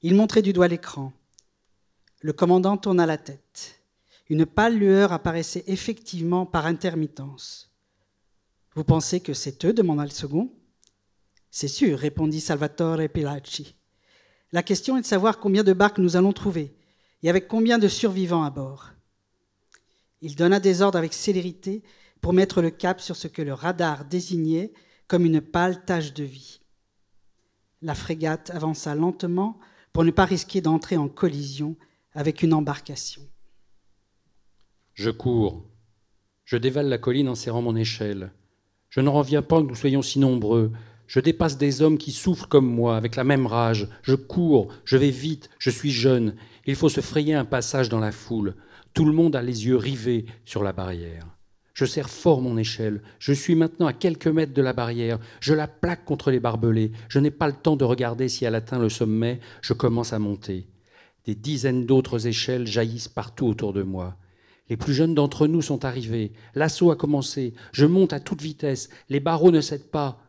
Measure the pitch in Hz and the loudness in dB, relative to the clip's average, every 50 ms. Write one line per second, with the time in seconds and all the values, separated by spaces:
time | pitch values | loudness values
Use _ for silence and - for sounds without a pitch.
0 | - 165 185 202 220 208 - 226 208 196 196 180 180 175 170 170 - - - 147 | 2 4 6 6 6 6 4 2 4 4 4 4 4 2 2 -2 -8 -12 -12 -10
1 | 135 135 131 _ _ _ _ _ _ _ _ _ _ _ _ _ _ _ _ _ | -12 -12 -12 _ _ _ _ _ _ _ _ _ _ _ _ _ _ _ _ _
2 | _ _ _ _ - 156 151 - 185 175 180 185 185 190 202 196 - 208 185 180 | _ _ _ _ -8 -8 0 0 4 4 6 4 4 2 0 0 0 0 2 2
3 | 170 160 156 151 - - 143 139 _ _ _ - - - - _ _ _ _ _ | 4 2 0 -4 -6 -14 -18 -18 _ _ _ -18 -18 -18 -20 _ _ _ _ _
4 | _ _ _ _ _ _ 156 151 160 - _ - 214 226 233 214 202 196 190 196 | _ _ _ _ _ _ 0 0 0 2 _ 2 2 2 4 4 4 6 6 6
5 | 202 190 175 160 - 175 160 165 165 - - 175 - - 190 185 - - 226 - | 6 4 2 -2 -2 -2 -4 -2 -4 -6 -8 -8 -6 -6 -6 -4 -4 -8 -8 -8
6 | _ - - 175 165 170 175 180 185 175 - 170 151 160 170 160 - 185 165 165 | _ -12 -8 -6 -2 0 0 0 -2 -2 -2 -2 0 0 -4 -2 -4 -4 -2 -2
7 | 156 147 _ - 135 139 135 - - - - - - _ _ _ _ _ _ _ | -6 -6 _ -14 -16 -16 -16 -18 -18 -18 -18 -20 -20 _ _ _ _ _ _ _
8 | _ _ _ _ _ _ _ _ _ _ _ _ _ _ _ 156 151 - 139 156 | _ _ _ _ _ _ _ _ _ _ _ _ _ _ _ -8 2 2 2 2
9 | 147 - - 180 180 - 143 - - 143 135 _ - 170 226 233 202 170 156 147 | 2 0 -4 -4 -4 -4 -8 -6 -6 -10 -10 _ 0 0 2 2 2 2 2 -2
10 | 147 143 143 - - 139 143 165 226 254 - _ _ _ _ _ _ _ _ _ | -2 -6 -8 -10 -10 -4 -2 -2 -4 -4 -8 _ _ _ _ _ _ _ _ _
11 | _ _ _ _ _ _ _ _ _ _ - - - 139 - - 285 214 147 127 | _ _ _ _ _ _ _ _ _ _ -12 -8 -8 -8 -2 0 2 2 2 0
12 | 139 151 147 - 160 156 151 156 - - 165 143 151 147 147 - 170 165 165 160 | -2 -4 -2 -2 -2 -2 -2 -4 -4 -4 -2 -2 -2 -4 -2 -2 -2 -2 0 -2
13 | 156 147 - 175 151 143 143 143 139 - - - 147 - _ _ _ _ _ _ | -4 -4 -4 -4 -4 -4 -6 -8 -12 -12 -12 -12 -14 -14 _ _ _ _ _ _
14 | _ _ _ _ _ _ _ _ _ _ - 170 175 - 202 185 - - 262 262 | _ _ _ _ _ _ _ _ _ _ -4 -4 0 0 -2 -2 0 -2 -2 -2
15 | 226 - 214 190 190 226 214 - - 202 190 202 214 196 185 180 202 208 208 - | 0 0 0 2 4 2 0 2 0 2 2 4 6 4 4 6 4 2 4 2
16 | 185 180 165 175 185 196 190 - - 208 175 165 147 139 _ _ _ _ _ _ | 0 2 4 4 4 2 2 0 -4 -4 -4 -4 -8 -8 _ _ _ _ _ _
17 | _ _ _ _ - 160 175 190 185 - 220 220 220 233 233 233 208 196 - - | _ _ _ _ 0 2 2 2 0 0 0 0 2 4 4 4 4 2 2 2
18 | - 220 190 190 185 170 175 170 156 143 139 143 135 135 139 135 - - - _ | -2 0 0 0 -2 0 0 0 0 -2 -4 -8 -10 -10 -12 -16 -20 -20 -20 _
19 | _ _ _ _ _ _ _ _ _ _ _ _ _ _ _ _ _ _ _ _ | _ _ _ _ _ _ _ _ _ _ _ _ _ _ _ _ _ _ _ _
20 | _ _ _ _ - 160 143 143 170 175 196 202 190 196 185 175 196 202 185 175 | _ _ _ _ -14 -14 -2 0 4 4 4 4 4 2 4 4 2 2 2 0
21 | 165 160 - - - 214 202 185 175 180 160 - - 190 196 220 _ _ _ _ | -2 -2 -6 -6 -2 -2 -2 -2 -2 -6 -10 -10 -10 -8 -8 -8 _ _ _ _
22 | _ _ _ _ - 165 180 185 190 190 - 185 170 165 165 - - 180 185 185 | _ _ _ _ -2 2 4 4 4 4 2 0 0 0 -2 -2 -2 -2 -2 -4
23 | - - 175 - - 160 - - 156 143 135 117 127 175 185 170 175 160 151 135 | -6 -12 -12 -10 -10 -12 -8 -8 -6 -6 -8 -6 -4 -6 -2 -2 -2 -2 -2 -6
24 | 143 139 175 180 175 - 185 170 160 156 160 160 190 214 - _ _ _ _ _ | -8 -6 -6 -6 -4 -4 -4 -2 0 0 0 -2 -2 -6 -10 _ _ _ _ _
25 | _ _ - 175 175 165 160 156 156 - - 170 175 185 180 180 - - 180 170 | _ _ 0 2 4 4 2 2 0 0 0 0 0 0 -2 -4 -4 -4 -2 -2
26 | 156 147 135 147 147 139 127 135 - - - _ _ _ _ _ _ _ _ _ | -2 -6 -8 -10 -12 -12 -12 -18 -20 -20 -20 _ _ _ _ _ _ _ _ _
27 | _ _ _ _ _ _ _ _ _ _ _ _ _ _ _ _ 160 160 143 - | _ _ _ _ _ _ _ _ _ _ _ _ _ _ _ _ -8 -8 -6 -6
28 | - - 170 160 160 156 156 160 - - 175 170 156 156 156 151 - 151 147 147 | -6 -8 -6 -4 -2 -4 -4 -4 -8 -12 -8 -6 -4 -4 -4 -4 -6 -6 -2 0
29 | 160 180 180 180 - 175 175 180 196 220 226 - - _ _ _ _ _ _ 165 | 0 -2 -2 -4 -4 -4 -2 -2 -2 -2 -4 -10 -20 _ _ _ _ _ _ 2
30 | 165 165 160 190 190 180 190 175 - - - 196 165 156 160 156 - - 185 165 | 2 4 4 4 2 2 2 -4 -4 -4 -4 -2 0 2 0 0 0 -2 -2 -2
31 | 147 139 143 - - 175 147 143 147 139 135 135 151 151 160 _ _ _ _ _ | -2 -2 -2 0 -2 0 0 -2 -8 -10 -8 -8 -6 -8 -8 _ _ _ _ _
32 | _ _ _ 156 143 156 151 - - 165 160 156 151 143 139 - - - 143 - | _ _ _ -4 -4 -4 -2 0 2 2 4 2 2 -2 -6 -8 -10 -14 -14 -12
33 | - - - - - - - - - - _ _ _ _ _ _ _ _ _ _ | -12 -12 -14 -16 -18 -20 -20 -20 -20 -20 _ _ _ _ _ _ _ _ _ _
34 | _ _ _ _ _ _ _ _ _ _ _ _ _ _ _ _ _ _ _ - | _ _ _ _ _ _ _ _ _ _ _ _ _ _ _ _ _ _ _ -6
35 | 101 117 113 113 - 127 120 117 107 95 82 82 - - _ _ _ _ _ _ | -4 -4 -4 -2 -2 -2 0 2 0 0 -2 -6 -18 -20 _ _ _ _ _ _
36 | _ _ _ _ _ _ _ _ _ - - 120 113 131 127 147 143 139 127 117 | _ _ _ _ _ _ _ _ _ -4 -4 -2 0 0 0 0 -2 0 -2 -2
37 | 113 131 123 135 143 131 123 113 - - 113 120 120 120 113 113 110 110 - - | -2 -2 0 0 0 -2 -4 -6 -6 -4 -4 -2 -2 -2 0 0 -2 -2 -4 -6
38 | 110 104 101 98 92 90 - _ _ _ _ _ _ _ _ _ _ _ - 131 | -6 -6 -6 -8 -10 -14 -16 _ _ _ _ _ _ _ _ _ _ _ -2 2
39 | 131 143 139 147 143 131 147 147 143 - 165 165 156 131 123 113 - 139 131 139 | 2 4 4 4 2 2 2 0 2 4 4 2 4 2 -4 -2 0 0 0 0
40 | 127 - - 139 139 135 127 120 107 104 117 117 110 110 113 - - - - _ | -2 -2 0 2 2 4 2 2 2 2 4 4 2 2 -2 -8 -14 -20 -20 _
41 | _ _ - 135 131 160 160 - 175 160 139 131 147 143 135 127 151 160 156 151 | _ _ -2 2 2 2 0 2 0 -2 0 0 0 0 2 4 4 4 4 2
42 | - - 131 - - 190 175 - - - - 143 131 127 120 117 117 117 113 110 | -2 -6 -10 -4 -2 -2 -2 -2 -2 4 4 4 4 4 0 0 2 2 0 0
43 | 110 120 117 131 127 135 143 139 131 117 110 117 117 113 113 107 101 98 - - | -2 -4 -4 -2 0 2 2 2 2 0 0 2 2 2 2 0 -2 -6 -10 -10
44 | - - 131 135 135 - - 180 175 165 147 123 98 90 - - _ - 131 131 | 0 0 0 0 0 -4 -2 0 2 4 4 4 4 2 -8 -16 _ 2 2 4
45 | 139 143 127 123 135 156 156 143 - - _ _ - 131 113 110 - 147 135 117 | 4 4 0 -2 -6 -6 -6 -8 -10 -20 _ _ -2 -2 -2 0 -2 -4 -2 2
46 | 117 135 131 123 117 107 101 - - - - - _ - 139 135 170 151 - - | 2 2 4 4 2 -2 -4 -6 -18 -20 -20 -12 _ -6 -2 2 2 2 2 0
47 | - - - 156 147 151 156 147 123 - - 127 117 - - 135 131 113 113 110 | -6 -2 -2 -2 0 0 0 0 0 -2 -2 -4 -4 -2 -2 -2 0 0 0 -2
48 | 110 107 107 - - - 117 110 101 95 90 - - - - - _ _ _ - | -2 -2 -4 -8 -10 -6 -4 -4 -4 -4 -6 -8 -20 -20 -20 -20 _ _ _ 2
49 | 160 151 151 160 170 165 139 131 120 127 123 110 104 123 127 123 110 127 139 120 | 2 4 4 4 4 4 2 0 -4 -4 -6 -4 0 2 2 2 2 -2 -6 -4
50 | 110 123 120 113 107 - - - _ - - 107 101 98 92 92 92 92 90 85 | -2 -2 -2 -2 -2 -6 -16 -20 _ -8 -4 -4 -2 -2 -4 -4 -6 -6 -8 -8
51 | 85 85 82 82 82 85 - _ - _ _ _ _ _ _ - 135 131 - 156 | -10 -12 -14 -14 -16 -18 -20 _ -20 _ _ _ _ _ _ -2 -2 -2 -2 -4
52 | 139 127 - - - 180 156 127 127 123 117 113 110 110 110 - 113 110 104 104 | -6 -8 -12 0 4 4 4 4 2 -2 0 -2 -2 -2 -4 -4 -4 -4 -4 -6
53 | - - - _ - - 143 139 - - 170 160 160 160 160 - 175 151 - - | -10 -16 -20 _ -2 -2 -2 0 2 2 4 4 4 2 2 0 0 0 0 0
54 | - 185 160 143 - 160 156 160 160 139 131 139 135 127 123 120 120 117 117 117 | -2 -2 -2 0 -2 0 2 2 0 0 0 0 0 0 0 -2 -2 -4 -2 -2
55 | 117 113 117 110 113 - - - - 139 156 156 151 147 - _ - 175 175 - | -2 -2 -2 -4 -6 -12 -18 -10 0 0 2 2 0 -4 -6 _ -4 -4 -4 -6
56 | - - 147 135 - 143 131 123 113 120 110 113 117 117 113 110 110 110 110 - | -4 -6 -6 -2 0 0 0 2 2 0 -2 0 2 2 2 2 2 0 -4 -8
57 | - - - 143 139 151 147 - 165 151 139 - - 165 156 139 139 117 123 123 | -16 -2 0 2 2 2 0 0 -2 -2 -2 0 0 0 2 2 2 2 2 0
58 | 127 120 117 120 131 123 - - 131 117 110 113 110 113 127 127 117 110 107 - | 0 -4 -2 -2 -4 -4 -2 -2 -2 -2 -2 -2 -4 -4 -2 0 0 0 0 0
59 | 120 107 107 110 113 110 - 117 - - - - - - 123 113 - 123 113 117 | -2 0 0 0 0 -2 -4 -6 -10 -18 -20 -14 -4 -4 -2 0 0 0 0 0
60 | 117 - 113 107 104 104 104 101 - - 95 92 92 - _ _ _ _ _ _ | -4 -4 -4 -4 -4 -4 -6 -8 -8 -8 -8 -10 -10 -14 _ _ _ _ _ _
61 | _ _ _ _ _ - 104 107 107 139 151 131 113 139 123 127 120 117 135 131 | _ _ _ _ _ -8 -8 -6 -6 -6 -6 -2 -2 0 0 0 2 4 4 4
62 | 131 - - 117 110 120 110 113 - - 127 123 123 113 104 120 113 113 113 120 | 4 2 -4 -4 -2 -2 -2 -2 -2 -2 -2 -2 -4 -2 0 0 -2 -2 -4 -8
63 | 113 - _ - 107 113 - - 131 120 104 110 117 104 95 101 95 95 95 92 | -12 -10 _ -10 -10 -10 -6 -2 0 0 0 0 -4 -4 -4 -4 -4 -4 -6 -6
64 | 90 90 90 - _ _ _ _ _ _ _ _ _ _ 120 113 - - 139 131 | -8 -8 -10 -14 _ _ _ _ _ _ _ _ _ _ -8 -6 -2 -2 0 2
65 | 160 165 165 147 143 139 143 - 151 151 165 170 151 - 147 131 - 131 120 131 | 2 2 4 2 2 0 2 2 2 2 2 0 0 -2 -4 -4 -4 -6 -6 -6
66 | 120 110 113 117 107 104 - - - - _ 143 151 160 - - 180 175 156 - | -6 -4 -4 -4 -4 -6 -8 -14 -20 -10 _ -2 -2 0 0 4 4 4 4 4
67 | - 147 147 139 135 - - 143 131 120 110 - - - - - 143 151 175 190 | 0 0 0 -2 -2 -4 -6 -6 -6 -6 -8 -12 -20 -10 2 4 4 6 6 4
68 | 190 165 160 139 - - 196 147 147 156 147 _ - 143 135 127 - - - - | 4 4 2 -6 -6 -8 -8 -8 -8 -10 -8 _ -4 -4 -4 -4 -6 -12 -16 -20
69 | _ _ 135 143 139 165 165 156 170 185 170 156 147 - 151 139 - - - 156 | _ _ -4 0 0 0 2 6 6 8 6 6 2 0 -6 -8 -10 -6 -4 -4
70 | 147 135 120 - _ | -4 -4 -6 -10 _